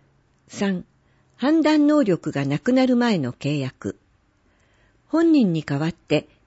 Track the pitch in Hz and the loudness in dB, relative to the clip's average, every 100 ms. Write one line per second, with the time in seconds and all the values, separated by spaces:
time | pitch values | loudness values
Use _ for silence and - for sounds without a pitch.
0 | _ _ _ _ _ - 202 180 - _ | _ _ _ _ _ -6 -4 -4 -10 _
1 | _ _ _ - 262 320 302 302 294 302 | _ _ _ -6 0 2 2 2 4 2
2 | 214 165 156 139 139 143 - 254 254 247 | 2 -2 -4 -4 -4 -2 0 0 2 2
3 | 240 190 123 - 139 147 131 - 101 - | 0 0 -4 -6 -6 -4 -6 -8 -12 -12
4 | _ _ _ _ _ _ _ _ _ _ | _ _ _ _ _ _ _ _ _ _
5 | - 311 339 302 202 160 147 139 160 - | -4 0 4 4 2 0 -4 -4 -4 -6
6 | - 147 - _ | -2 -2 -4 _